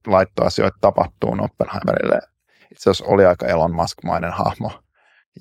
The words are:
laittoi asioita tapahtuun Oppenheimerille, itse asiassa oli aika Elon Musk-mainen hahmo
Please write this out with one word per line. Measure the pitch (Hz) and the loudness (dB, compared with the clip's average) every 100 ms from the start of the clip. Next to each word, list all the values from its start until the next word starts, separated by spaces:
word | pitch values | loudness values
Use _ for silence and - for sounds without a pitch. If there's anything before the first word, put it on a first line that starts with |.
| - | 0
laittoi | 95 95 - 92 | 2 2 0 -2
asioita | - 98 - | 0 -2 0
tapahtuun | 101 - - - 113 - | 0 2 -2 -4 -4 -4
Oppenheimerille, | 104 - - - - - - - - _ _ _ _ | -4 -4 -6 -4 -2 -2 0 -2 -4 _ _ _ _
itse | - - | -6 -2
asiassa | 92 | -2
oli | - 98 92 | 2 4 4
aika | 87 - | 4 0
Elon | 85 82 | 0 0
Musk-mainen | 82 82 - - 85 85 | 0 -4 -6 -6 -4 -4
hahmo | - - - 113 - _ _ _ _ _ - | -4 -4 -4 -8 -12 _ _ _ _ _ -4